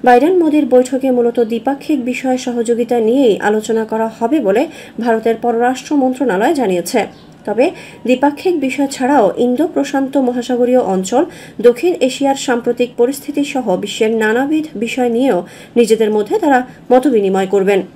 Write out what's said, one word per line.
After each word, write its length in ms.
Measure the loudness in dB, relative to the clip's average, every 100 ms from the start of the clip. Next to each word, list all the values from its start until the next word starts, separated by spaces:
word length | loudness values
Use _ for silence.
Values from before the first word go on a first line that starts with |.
বাইডেন 340 | 6 4 4 4
মোদির 280 | 2 2 4
বৈঠকে 460 | 2 2 -2 0
মূলত 280 | 2 0 0
দ্বিপাক্ষিক 640 | -2 -2 -4 -4 -4 -4 -2
বিষয় 320 | -4 -2 -2
সহযোগিতা 600 | -4 -4 -2 -2 0 0
নিয়েই 400 | 2 4 4 2
আলোচনা 460 | 0 -2 0 -2 -2
করা 260 | -2 -4 -2
হবে 200 | -2 0
বলে 280 | 2 0 -2 -6 -16 -6
ভারতের 360 | -2 0 0 -2
পররাষ্ট্র 600 | -2 0 0 -2 -2 0
মন্ত্রণালয় 580 | 0 0 -2 0 0
জানিয়েছে। 540 | 0 0 -2 -2 -4 -4 -10 -20 -14 -6
তবে 260 | 0 0 -2 -18 -10
দ্বিপাক্ষিক 560 | -2 2 2 0 -2 -2
বিষয় 280 | -2 -2 -4
ছাড়াও 460 | -2 0 4 2 2
ইন্দো 300 | 0 0 0
প্রশান্ত 500 | -2 -2 -2 -2 0
মহাসাগরীয় 600 | 0 -2 -4 0 2 2
অঞ্চল, 460 | 2 -2 0 0 -2 -6 -18 2
দক্ষিণ 320 | 2 2 -2 0
এশিয়ার 360 | -2 0 -2 -2
সাম্প্রতিক 560 | -2 -2 -2 -2 -4 0
পরিস্থিতি 460 | -2 -2 -6 -4
সহ 340 | -4 -4 -2 -4
বিশ্বের 340 | -4 -2 -2
নানাবিধ 540 | 0 0 0 0 -2 -4 -8
বিষয় 340 | -6 -2 0
নিয়েও 340 | 0 2 0 -4 -18 -4 0
নিজেদের 360 | 2 4 2
মধ্যে 280 | 0 0 0
তারা 280 | 2 2 0 -14 2
মতবিনিময় 560 | 2 4 2 0 0 0
করবেন। 340 | 0 2 0 -2